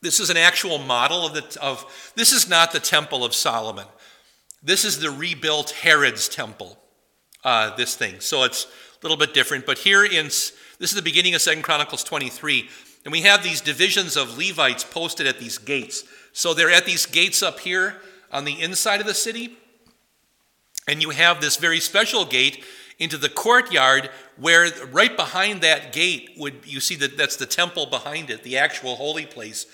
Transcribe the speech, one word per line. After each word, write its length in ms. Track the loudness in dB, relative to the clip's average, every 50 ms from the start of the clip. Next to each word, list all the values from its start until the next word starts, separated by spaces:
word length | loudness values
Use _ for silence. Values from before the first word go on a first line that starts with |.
This 180 | -2 0 0 0
is 120 | 2 2
an 80 | 2 6
actual 400 | 6 6 6 6 -2 -2 -4 -4
model 480 | -2 0 0 2 2 2 0 0 -4
of 80 | -4 -6
the, 240 | -8 -10 -10 -12 -8
of, 520 | -6 -6 -6 -6 -10 -18 -20 -20 -20 -16 -6
this 180 | 0 2 4 4
is 160 | 4 2 4
not 240 | 6 6 6 6 4
the 80 | -2
Temple 420 | -2 2 2 2 0 0 -4 -4 -2
of 120 | -2 0
Solomon. 520 | 0 0 0 -2 -2 -4 -4 -8 -10 -14 -18 -20 _ -20 -20 -20 _ _ _ _ _ _ _ -20 _ _
This 220 | -2 0 0 2
is 140 | -2 -2 -4
the 120 | -4 -6
rebuilt 600 | -6 -4 -6 -6 -6 -4 -2 -2 -2 -2 -2 -6
Herod's 560 | -8 0 4 6 6 8 6 4 2 0 -4 -4
temple, 500 | -4 -6 -8 -10 -10 -14 -16 -16 -16 _ _ _ _ _ _ _ _ _ _ _ _ _ -2
uh, 320 | 2 2 2 2 0 0
this 200 | -2 -4 -4 -2
thing. 240 | -6 -6 -6 -6 -8
So 240 | -8 -4 0 0 0
it's 200 | 0 0 -2 -8
a 40 | -8 -12 -20 -20 -20 _ _ -4
little 160 | -4 0 0
bit 160 | 0 2 2
different. 320 | 2 2 2 0 -6 -2
But 100 | -4 -4
here 280 | 0 2 4 4 4 4
in, 220 | 4 2 0 -2
s-, 260 | -2 -2 -4 -4 -4 -8 -12 -20 -20 -16 _
this 120 | -6 -4
is 60 | -4
the 60 | -2 -4
beginning 320 | 0 2 2 2 2 2
of 80 | 0 2
Second 200 | 0 0 0 0
Chronicles 400 | -2 0 0 0 -2 -4 -10 -8
twenty-three. 680 | -6 -6 -6 -6 -6 -8 -10 -4 -2 -2 -2 -2 -6 -16 -20 -20 -20 -20 _ _
And 80 | -4 -4
we 80 | 2 4
have 200 | 6 4 6 4
these 180 | 0 -6 -4
divisions 560 | -4 -4 0 0 0 2 2 0 -2 -2 -2
of 220 | -2 -2 -4 -4 -6
Levites 460 | -6 -6 0 2 2 2 2 0 -6
posted 420 | -8 -6 -6 -6 -6 -6 -2 -2
at 120 | -2 -2 -2
these 200 | -6 -10 -10 -12
gates. 460 | -8 -6 -6 -6 -6 -6 -12 -12 -12 -14 -20 -20 -20 _ _
So 220 | -6 -2 -2 2
they're 160 | 2 4 6
at 160 | 6 6 4
these 180 | 4 -2 -2 -2
gates 380 | 0 2 2 2 2 2 0 -2
up 180 | -2 -4 -6
here 400 | -8 -4 -2 -2 -2 -2 -4 -10 -20 -20 -20 -20 _ _ -8
on 140 | -8 -6
the 120 | -6 -8 -6
inside 440 | -6 -4 -4 -2 0 0 0 -2 -2
of 40 |
the 60 | -2 -2
city. 460 | -2 -4 -4 -6 -8 -10 -12 -14 -20 _ _ _ _ _ _ _ _ _ _ _ _ _ _ _ _ _ _ _ _ _ _ _ -12 -4 -4
And 140 | -2 -2 -2
you 80 | -4
have 320 | 0 4 4 4 4 4 0
this 160 | -2 0 2
very 220 | 0 0 0 0
special 440 | -2 0 0 0 0 2 0 -2 -2
gate 400 | 0 2 2 2 2 0 -4 -18 -20 -20 -20 -20 -20 -10 _
into 200 | -8 -6 -6 -2
the 100 | -4 -2
courtyard 800 | -2 -2 2 4 4 4 4 2 2 4 6 6 4 4 2 -4 -14 -18 -20 -20 _
where 340 | -6 0 6 6 6 6 4 0 -6 -14
right 300 | -6 2 2 2 2 2
behind 440 | -2 -4 -4 -2 -2 -2 -2 -2 2
that 320 | 4 4 4 4 0 -8 -2
gate 380 | 0 0 0 0 -4 -8 -16 -16 -10
would, 160 | -10 -10 -10 -10 -18
you 160 | -12 -8 -6
see 140 | -4 -4 -2
that 240 | -2 -2 -2 0 0
that's 180 | 0 0 0
the 80 | -4 -6
temple 420 | -6 0 0 0 0 0 -6 -6
behind 440 | -4 -4 -6 -6 -6 -10 -10 -8 -8
it, 120 | -10 -10 -8
the 140 | -4 0
actual 380 | 0 0 0 -2 -4 -8 -8 -8
holy 320 | -6 -6 -6 -6 -6 -8
place. 400 | -10 -14 -14 -14 -12 -10 -12 -12 _